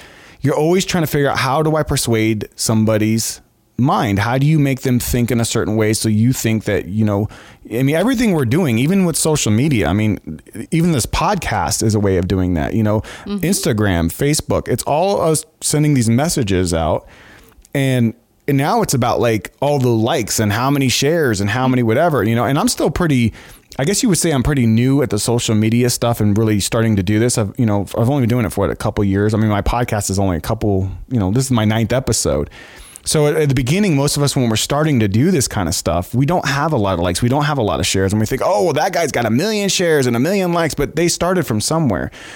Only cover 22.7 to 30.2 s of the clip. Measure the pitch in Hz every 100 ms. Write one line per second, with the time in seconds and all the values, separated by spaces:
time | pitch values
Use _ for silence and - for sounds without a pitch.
22.7 | - - - 170 127 113 - - - _
23.7 | - 139 208 247 170 170 143 127 143 113
24.7 | 113 127 139 120 107 - 120 - 107 113
25.7 | 120 123 - 120 117 104 101 110 104 -
26.7 | 117 113 104 92 107 120 120 101 - 113
27.7 | 101 92 - 117 143 117 123 101 - 87
28.7 | 58 110 107 101 98 104 104 110 101 -
29.7 | 120 123 107 - 95